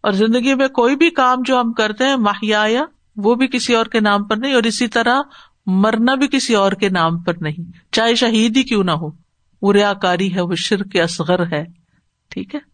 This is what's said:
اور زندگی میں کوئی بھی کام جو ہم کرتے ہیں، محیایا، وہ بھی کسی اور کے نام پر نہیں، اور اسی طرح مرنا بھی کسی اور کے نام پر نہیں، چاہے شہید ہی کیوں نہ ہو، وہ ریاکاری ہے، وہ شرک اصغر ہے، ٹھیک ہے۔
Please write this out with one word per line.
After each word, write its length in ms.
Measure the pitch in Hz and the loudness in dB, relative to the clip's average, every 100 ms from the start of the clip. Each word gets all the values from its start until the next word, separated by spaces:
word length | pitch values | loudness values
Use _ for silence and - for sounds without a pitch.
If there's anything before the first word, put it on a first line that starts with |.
اور 100 | 208 | -2
زندگی 440 | 196 220 240 247 269 | 0 2 2 0 0
میں 120 | 269 | 0
کوئی 280 | 269 240 285 | 2 0 4
بھی 140 | 330 | 2
کام 280 | 330 254 254 254 | 2 2 0 0
جو 160 | 254 | 0
ہم 120 | 233 | 0
کرتے 300 | 233 214 214 | -2 -4 0
ہیں، 120 | 262 269 | -2 2
محیایا، 680 | 208 202 214 214 214 233 320 _ _ 214 | 0 -2 -2 0 2 0 -4 _ _ -4
وہ 200 | 202 240 | 0 2
بھی 120 | 262 | 0
کسی 280 | 254 - 233 | -2 0 0
اور 100 | 226 | 0
کے 140 | 226 | 0
نام 240 | 214 202 | 2 0
پر 140 | 208 214 | 0 -4
نہیں، 160 | 269 | 0
اور 100 | 262 | 0
اسی 240 | 226 220 240 | 0 -2 -2
طرح 340 | 233 233 254 277 - - _ - | 0 2 0 -2 -12 -20 _ -2
مرنا 500 | 185 214 220 233 269 | 2 2 2 0 2
بھی 120 | 269 | 0
کسی 280 | 269 262 220 | 0 0 2
اور 160 | 196 | 2
کے 180 | 196 202 | 0 -2
نام 280 | 185 165 170 | 0 0 0
پر 160 | 170 175 | -4 -6
نہیں، 300 | 156 160 175 - _ | -6 -8 -12 -16 _
چاہے 240 | - 226 233 | -2 0 2
شہید 420 | 233 220 226 233 | 2 2 2 2
ہی 60 | |
کیوں 200 | 262 214 | 0 0
نہ 80 | 185 | 0
ہو، 180 | 156 156 - _ _ _ _ | -2 -6 -12 _ _ _ _
وہ 120 | 196 | 2
ریاکاری 600 | 202 208 196 185 180 196 185 | 2 2 0 0 0 -2 -2
ہے، 60 | |
وہ 140 | 175 170 | -2 -4
شرک 400 | - 202 196 185 | -2 -4 -2 0
اصغر 560 | 170 - 160 180 170 | 0 -2 -2 0 0
ہے، 120 | 156 170 - _ _ _ _ _ | -4 -8 -16 _ _ _ _ _
ٹھیک 260 | - 196 294 | -14 -10 -12
ہے۔ 40 | _ | _